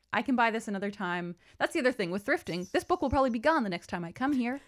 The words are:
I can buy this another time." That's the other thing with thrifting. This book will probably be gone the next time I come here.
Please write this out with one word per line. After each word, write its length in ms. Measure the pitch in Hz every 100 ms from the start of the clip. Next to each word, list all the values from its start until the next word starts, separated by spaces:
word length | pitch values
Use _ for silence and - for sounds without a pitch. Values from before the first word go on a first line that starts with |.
| -
I 80 | 202
can 120 | 240 240
buy 140 | 233
this 160 | 220 220
another 220 | 196 202
time." 440 | 202 180 175 175 175 _ -
That's 140 | 294
the 60 | 339
other 120 | 254
thing 180 | 240 175
with 140 | 190 226
thrifting. 440 | 320 - 170 208
This 120 | 370
book 180 | - 285
will 80 | 277
probably 200 | 285 269
be 80 | 226
gone 240 | 277 320
the 60 | 208
next 180 | 175 -
time 160 | 185
I 80 | 170
come 220 | - 262
here. 260 | 277 240 277